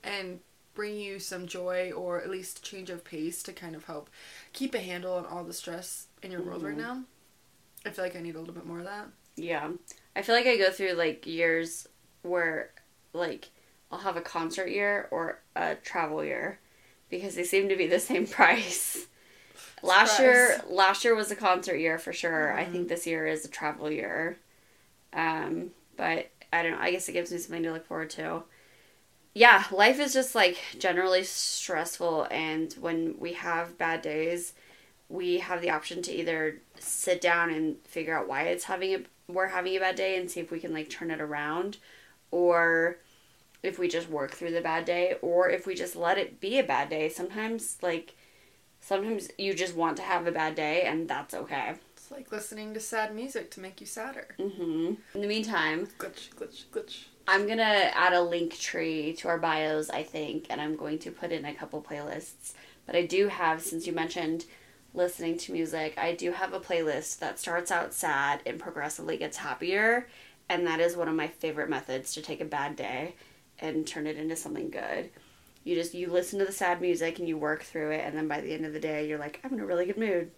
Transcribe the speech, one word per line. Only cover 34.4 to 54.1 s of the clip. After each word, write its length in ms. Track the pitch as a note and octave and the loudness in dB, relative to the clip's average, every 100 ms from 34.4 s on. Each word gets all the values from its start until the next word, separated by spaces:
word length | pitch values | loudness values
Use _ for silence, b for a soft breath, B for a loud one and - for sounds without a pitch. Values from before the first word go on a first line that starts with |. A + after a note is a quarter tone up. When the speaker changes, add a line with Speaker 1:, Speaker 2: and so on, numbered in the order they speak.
| E3+ B B B B _ _ | -6 B B B B _ _
Speaker 2:
we 300 | F3 F3+ F3 | -6 0 0
have 200 | F3+ F3 | 0 -2
the 100 | E3+ | 0
option 320 | D#3 - F3 | 0 -2 -8
to 100 | - | -6
either 480 | - E3 D#3+ D#3 D#3 _ - | -4 -2 0 0 -4 _ -14
sit 420 | - - - F3+ | -6 -2 0 2
down 300 | F3 E3+ E3+ | 4 4 4
and 280 | D#3 D#3 D3 | 2 0 -2
figure 320 | - E3+ D#3+ D#3+ | -8 -6 -2 -2
out 120 | G#2 | 0
why 160 | C3+ | 0
it's 220 | E3 F3 - | 0 0 -2
having 280 | F#3 F#3+ | -2 0
a, 60 | F#3+ - _ - | -2 -4 _ -6
we're 200 | F3+ F#3+ | -2 0
having 280 | F#3 F3+ F#3 | 0 0 0
a 40 | |
bad 160 | F#3 F#3 | 0 0
day 220 | F#3+ F#3 | 0 0
and 100 | F3+ | -2
see 100 | F3 | -6
if 120 | E3 | -6
we 80 | E3 | -6
can, 120 | E3 | -4
like, 160 | D#3+ D3+ | -6 -6
turn 220 | - E3+ | -8 -6
it 100 | D#3+ | -4
around, 580 | D3+ D3 D3 E3 F#3+ G#3 B B B B _ | -4 -4 -2 -2 -4 -6 B B B B _
or 680 | F3 F3 E3+ E3+ E3 E3 F3 b b b b _ - | 4 6 8 6 6 4 0 b b b b _ -6
if 160 | F#3 F3+ | -6 0
we 80 | F3 | 0
just 200 | E3+ E3 | 0 -2
work 240 | D3+ C3+ | -4 -4
through 200 | - E3+ | -6 -2
the 100 | E3+ | -2
bad 240 | E3 D#3+ E3+ | 0 0 0
day, 300 | F3 F3+ - | 2 2 2
or 260 | - E3+ F3+ | 4 6 6
if 160 | F3 F#3+ | 4 -2
we 80 | |
just 220 | F#3 F3 E3 | -4 -4 0
let 240 | E3+ G3+ | 2 2
it 200 | F#3+ - | 0 -4
be 200 | G3 C4 | 2 2
a 40 | |
bad 260 | B3+ B2+ C#3+ | 4 2 0
day. 180 | D#3 D#3 | 0 -2
Sometimes, 680 | D#3+ F3+ G#3 A3 A3+ - - | -2 -6 -4 -4 -4 -6 -4
like, 320 | F3+ E3 E3 - b b b b b _ | -2 -2 -6 -20 b b b b b _
sometimes 480 | - G3 G#3+ G#3+ - - | -2 -2 0 -4 -6 -4
you 160 | G3 E3+ | -2 0
just 200 | F3+ E3+ | -2 0
want 220 | E3 D3+ | 0 0
to 60 | |
have 240 | F#3 F3+ E3+ | 0 0 0
a 40 | |
bad 220 | E3 D#3 | 0 -2
day, 300 | D#3+ D3+ E3 | 0 0 2
and 240 | F3 D#3+ E3 | 2 0 -2
that's 260 | C3+ C#3+ | -4 -4
okay. 400 | - - C#3 A2 D#3 - - | -8 -6 -4 -4 -8 -14 -20
Speaker 1:
It's 160 | - | -18
like 200 | C#4 B3+ | -18 -10
listening 440 | G#3+ G#3+ G#3+ G#3+ A3 | -10 -10 -10 -10 -10
to 40 | |
sad 360 | A3 A3+ G#3+ G#3+ | -6 -4 -4 -4
music 340 | C4 B3 E3+ | -8 -8 -8
to 100 | - | -12
make 200 | F#3+ F#3+ | -14 -14
you 60 | G#3 | -14
sadder. 480 | - A#3+ | -10 -10